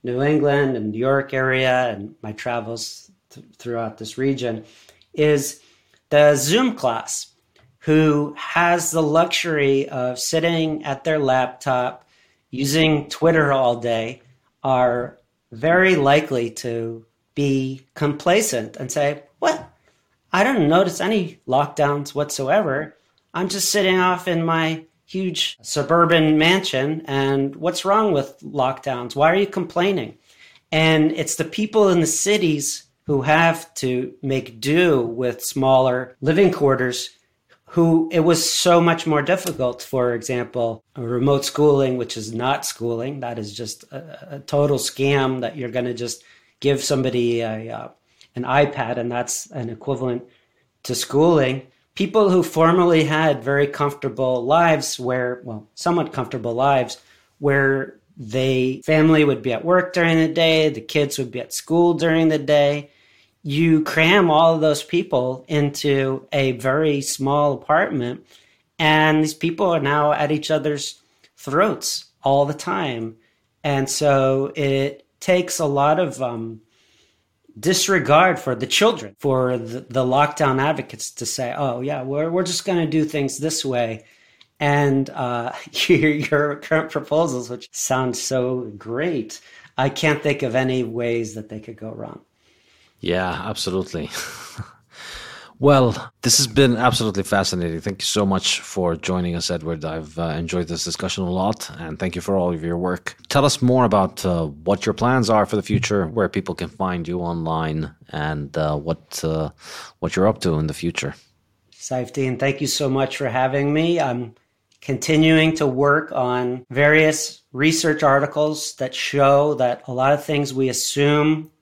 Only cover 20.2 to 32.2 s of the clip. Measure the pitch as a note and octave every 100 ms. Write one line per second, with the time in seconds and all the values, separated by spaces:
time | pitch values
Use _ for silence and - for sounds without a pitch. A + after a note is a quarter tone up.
20.2 | _ F3+ A3 B3+ D3 E3+ F#3 E3 F#3+ G#3+
21.2 | E3+ - - B2+ C#3+ - C#3+ C#3+ C#3+ C#3+
22.2 | D3 - C3+ F#3 F3 C3+ D#3 _ _ _
23.2 | _ E3 F3+ F#3+ - G#3 F#3+ F#3 F3+ F3+
24.2 | F#3 E3 E3 E3 D#3+ D#3+ D#3+ _ _ F#3
25.2 | F#3 D#3+ - - - D3+ C#3+ E3+ E3 E3
26.2 | D#3 D#3 D#3+ F#3+ F#3+ C3 C#3 D#3+ D#3 C#3
27.2 | C#3 C#3 C#3 C#3 E3 F3 F#3+ G#3 G#3+ D3+
28.2 | C3+ - D3 C#3+ C3 C3 - B2 B2 C3+
29.2 | D#3 F#3 G3+ G3 F3 - F#3 F#3+ A2 -
30.2 | _ _ - _ _ D#3 D#3+ D#3 D#3 D#3+
31.2 | D#3 - D#3+ - G#3+ A3 G3+ F3 D#3 -